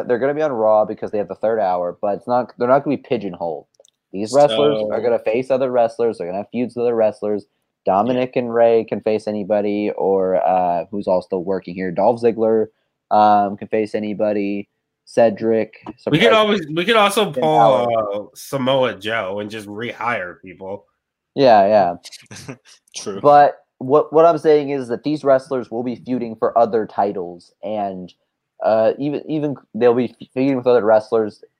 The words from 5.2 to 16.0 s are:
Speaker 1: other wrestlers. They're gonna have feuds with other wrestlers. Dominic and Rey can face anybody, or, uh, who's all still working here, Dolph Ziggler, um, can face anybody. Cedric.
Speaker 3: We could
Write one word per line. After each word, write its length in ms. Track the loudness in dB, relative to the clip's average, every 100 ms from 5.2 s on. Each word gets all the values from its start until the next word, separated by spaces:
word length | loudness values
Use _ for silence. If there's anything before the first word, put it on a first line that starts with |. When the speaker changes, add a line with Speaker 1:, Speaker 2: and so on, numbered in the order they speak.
| 0 -2 0
Speaker 1:
other 200 | -2 0
wrestlers. 460 | 0 0 0 -4 -4
They're 100 | -6
gonna 120 | -8
have 100 | -6
feuds 240 | -6 -6
with 100 | -4
other 100 | -2
wrestlers. 500 | 0 0 -2 -4 -4 -8 _ _ _
Dominic 520 | -2 0 0 0 -2 -4
and 180 | -2
Rey 300 | 2 4 4
can 180 | 0 -4
face 240 | -2 -4 -4
anybody, 600 | -6 -2 -2 0 -2 -4
or, 460 | -2 0 0 0 0
uh, 500 | 0 0 0 -2 -4
who's 160 | -6 -2
all 140 | -2
still 240 | -2 -6
working 300 | -4 -6 -6
here, 160 | -8 -6
Dolph 320 | 0 0 2
Ziggler, 460 | 0 0 0 0 -2 _ _ _ -2
um, 480 | 2 4 4 0 -4
can 100 | -6
face 260 | -4 -4
anybody. 760 | -4 -6 -4 -2 -2 -4 -6 -10 _ _ _
Cedric. 800 | _ 2 2 2 -2 0 -2 -8 -20
Speaker 3:
We 60 |
could 80 | -12